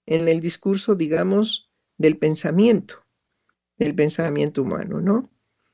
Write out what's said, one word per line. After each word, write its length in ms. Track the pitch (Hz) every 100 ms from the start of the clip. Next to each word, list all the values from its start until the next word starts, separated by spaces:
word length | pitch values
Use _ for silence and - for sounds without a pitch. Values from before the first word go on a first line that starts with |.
| -
en 200 | 165 165
el 120 | 165
discurso, 540 | 165 - 196 196 226 190
digamos, 760 | 156 165 180 202 220 - _ _ _ -
del 200 | 156 156
pensamiento, 880 | 156 160 156 175 233 202 - - _ _ _ _ _ _ _ -
del 180 | - 151
pensamiento 680 | 151 - 165 147 147 143
humano, 380 | 131 76 - 151
¿no? 300 | 180 226 - _ _ _ _